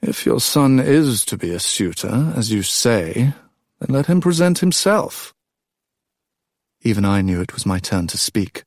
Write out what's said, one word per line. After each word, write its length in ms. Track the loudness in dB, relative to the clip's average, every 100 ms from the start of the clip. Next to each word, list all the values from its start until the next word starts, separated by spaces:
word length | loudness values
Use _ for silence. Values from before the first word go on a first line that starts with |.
If 240 | -4 -2 0
your 140 | 0
son 400 | 2 2 4 4
is 440 | 4 4 4 0 -2
to 120 | -4
be 140 | -6
a 80 | -4
suitor, 720 | -4 -2 -4 -4 -4 -2 0 -2
as 160 | -2
you 120 | -2
say, 720 | -2 0 2 0 0 0 0 0 _ _ _ _
then 160 | -4 -2
let 120 | 2
him 140 | 2
present 380 | 2 2 2 2
himself. 760 | 0 2 2 2 0 -8 -18 _ _ _ _ _ _ _ _ _ _ _ _ _ _ _
Even 240 | -2 0 2
I 160 | 2
knew 200 | 2 0
it 120 | -4
was 120 | -4 -2
my 140 | -2
turn 280 | -2 -4 -2
to 100 | -4
speak. 460 | -4 -2 -4 -6